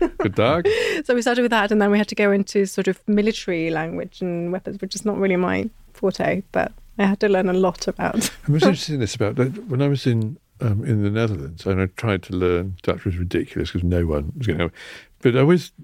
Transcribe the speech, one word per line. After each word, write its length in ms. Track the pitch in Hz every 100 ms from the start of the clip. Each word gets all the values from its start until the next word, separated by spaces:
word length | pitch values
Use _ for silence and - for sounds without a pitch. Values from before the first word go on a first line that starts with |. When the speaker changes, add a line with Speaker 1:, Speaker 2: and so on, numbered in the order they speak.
| 349 -
Speaker 1:
Good 180 | 311 95
dag. 320 | 113 165 381 453 - 359
Speaker 2:
So 120 | 294 247
we 60 |
started 200 | 240 240
with 80 | 240
that, 220 | 226 208
and 100 | 214
then 80 | 202
we 80 | 208
had 80 | 208
to 80 |
go 160 | 214 208
into 340 | 196 196 208 190
sort 200 | - 190
of 140 | 185 -
military 600 | 208 214 220 - 170 165
language 500 | 160 160 175 175 -
and 300 | 185 170 175
weapons, 280 | 185 - 202
which 140 | 190
is 100 | -
not 140 | 214 196
really 160 | 196
my 340 | 180 180 190 214 - -
forte, 500 | - 190 - 170 180 -
but 180 | - - - - -
I 60 | 196
had 120 | 202
to 80 | 214
learn 200 | 190 185
a 40 |
lot 360 | 185 185 175 -
about. 420 | 185 175 220 - -
<laughs> 80 | -
Speaker 1:
I 40 |
was 100 | 151
interested 320 | 370 160 -
in 60 | 147
this 160 | 107 -
about 180 | 107 127
that 300 | 131 214 226
when 160 | 127
I 60 | 143
was 180 | 139 131
in, 320 | 117 110 151 _ -
um, 240 | 120 101
in 180 | - 107
the 80 | 101
Netherlands, 560 | 107 113 95 69 82 98
and 140 | 95
I 40 | 95 -
tried 260 | 117 95
to 80 | -
learn 440 | 92 90 87 95 92
Dutch, 200 | - 90
was 120 | 101 87
ridiculous 540 | 90 87 - 85 82
'cause 100 | 98
no 240 | 87 87 85
one 240 | 73 76 -
was 80 | 110
gonna 120 | 80
help. 120 | 82 - - - - _
But 160 | 127 120
I 60 |
was, 300 | 143 180 - -